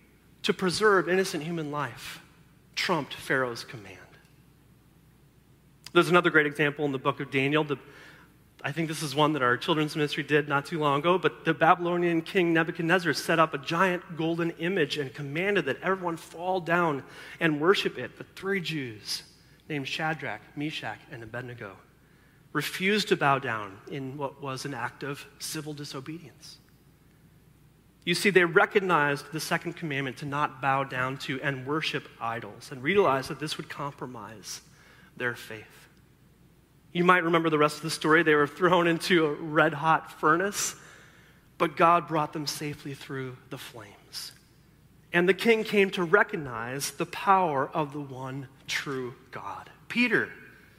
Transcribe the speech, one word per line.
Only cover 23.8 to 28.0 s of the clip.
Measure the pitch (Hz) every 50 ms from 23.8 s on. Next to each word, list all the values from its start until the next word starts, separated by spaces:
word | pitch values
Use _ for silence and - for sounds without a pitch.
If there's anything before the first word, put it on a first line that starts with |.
| - -
in | 156 139 135 131 135
what | 151 139 135 139 -
was | 143 135 131 131 -
an | 143 139
act | 117 120 120 - -
of | 147 139 143 - - - - -
civil | - - - 160 143 151 151
disobedience. | 143 147 - - 139 131 156 156 170 160 117 - - - - - - _ _ _ _ _ - _ _ _ _ _ _ - _ _ _ _ - - _ _ _ _ _ _ _ _ _